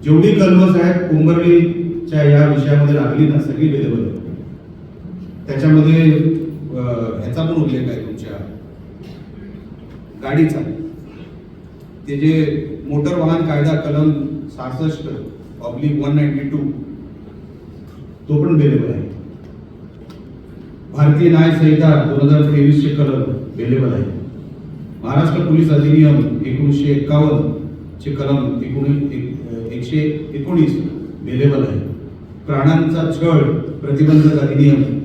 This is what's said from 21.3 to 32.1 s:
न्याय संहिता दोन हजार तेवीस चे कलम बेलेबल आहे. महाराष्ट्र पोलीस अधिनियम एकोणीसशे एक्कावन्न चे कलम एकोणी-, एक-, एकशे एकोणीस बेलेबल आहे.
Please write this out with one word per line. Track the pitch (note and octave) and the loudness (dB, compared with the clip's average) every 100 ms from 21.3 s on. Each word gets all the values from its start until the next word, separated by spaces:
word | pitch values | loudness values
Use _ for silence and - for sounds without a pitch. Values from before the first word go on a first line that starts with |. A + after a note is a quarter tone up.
न्याय | E3 E3 | 6 4
संहिता | D#3 D#3 D3 D#3 D3 | 4 4 4 4 4
दोन | C3 C3+ C#3 | 2 2 4
हजार | D3+ D3 C#3+ | 4 4 4
तेवीस | C#3+ D3 | 4 4
चे | C#3+ | 2
कलम | - C#3 B2+ A2 - - - | 0 0 0 -4 -6 -8 -8
बेलेबल | A#2 C3 B2+ | -2 0 0
आहे. | - F#2 - - - - - - - - - | -2 -4 -8 -12 -16 -18 -18 -18 -16 -16 -12
महाराष्ट्र | A2+ C3 D#3+ - | -2 2 2 0
पोलीस | E3 D#3+ D#3 | 2 4 4
अधिनियम | C#3+ D3 D#3 D3 C#3+ - A#2 C3 | 4 4 6 6 4 2 -2 -4
एकोणीसशे | B2+ D3 C#3+ | 0 0 2
एक्कावन्न | C#3+ C#3+ - D3+ D3+ B2+ A2+ - - - - - | 0 0 0 2 2 2 -2 -6 -10 -14 -16 -14
चे | D3+ | -10
कलम | C#3 C#3 C#3 A#2+ A#2 | -6 -4 -4 -4 -6
एकोणी-, | - C3 C#3 C#3+ C#3+ | -6 -4 -2 -2 -2
एक-, | B2 B2 B2 A#2 A2+ G#2+ | -6 -8 -10 -12 -10 -10
एकशे | - - D#3 D3+ D3+ - | -10 -4 -2 -2 -4 -8
एकोणीस | D3 C#3 F3 - - - - - - | -10 -4 0 2 0 -6 -8 -14 -14
बेलेबल | - B2+ C#3+ - | -8 0 0 2
आहे. | - G2 - - - | -2 -4 -6 -12 -14